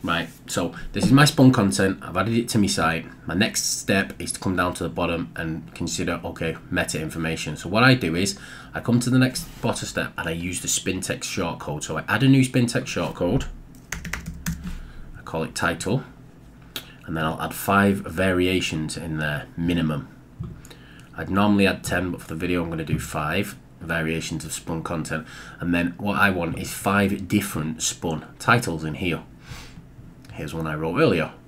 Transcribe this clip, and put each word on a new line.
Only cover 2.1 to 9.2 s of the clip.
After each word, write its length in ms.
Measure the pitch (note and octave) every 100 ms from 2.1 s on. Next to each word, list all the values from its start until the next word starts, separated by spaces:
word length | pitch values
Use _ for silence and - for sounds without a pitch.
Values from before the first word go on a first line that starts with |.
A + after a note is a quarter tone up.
| E2+
added 200 | G2+ A#2
it 120 | A#2
to 100 | A2+
my 80 | G2
site. 400 | - D#2+ E2 - - -
My 80 |
next 460 | E2+ A2 - - -
step 340 | - G2 G2 -
is 100 | -
to 60 | -
come 160 | G2+ F#2
down 200 | F2+ F2+
to 80 |
the 60 | F2
bottom 440 | E2 F2 E2+ E2 -
and 380 | E2 D#2+ D#2+
consider, 480 | - E2 - E2+ E2+
okay, 320 | E2+ E2+ E2 D#2 -
meta 320 | F2+ - D#2
information. 560 | D#2 D#2+ D#2+ D#2+ - D#2
So 100 | E2+
what 160 | G#2
I 120 | B2+ B2+
do 200 | E2+ E2
is 220 | G2 - - - - D#2+
I 40 |
come 200 | - A#2+
to 100 | B2
the 80 |
next 280 | B2+